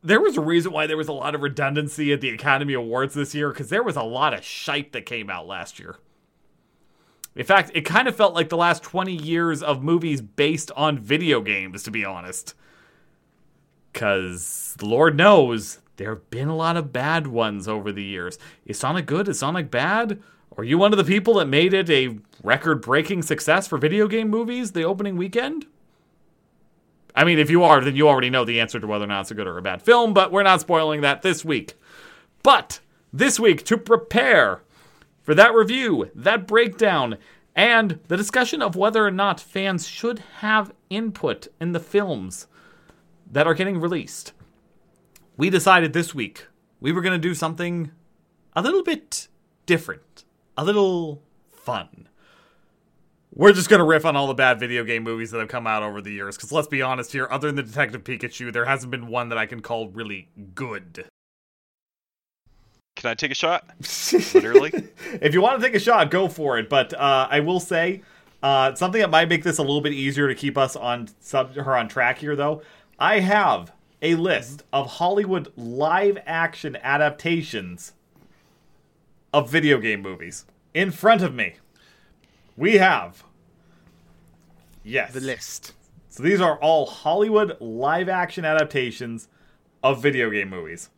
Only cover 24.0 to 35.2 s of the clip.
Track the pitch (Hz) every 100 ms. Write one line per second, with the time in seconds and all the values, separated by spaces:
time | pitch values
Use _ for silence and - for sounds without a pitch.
24 | 214 226 220 220 233 247 233 180 165 190
25 | 202 180 185 226 262 320 - _ _ _
26 | _ _ _ _ _ _ _ _ _ _
27 | _ 127 160 160 151 170 170 147 131 135
28 | 151 135 123 131 117 117 113 120 107 104
29 | 101 101 95 107 95 87 92 90 - 240
30 | 233 196 190 190 196 185 - 170 156 151
31 | 143 139 190 156 160 143 156 - _ -
32 | - - _ _ 247 233 - - _ _
33 | _ 131 269 - 220 151 - 226 233 226
34 | 226 214 262 196 113 92 _ _ _ _
35 | _ _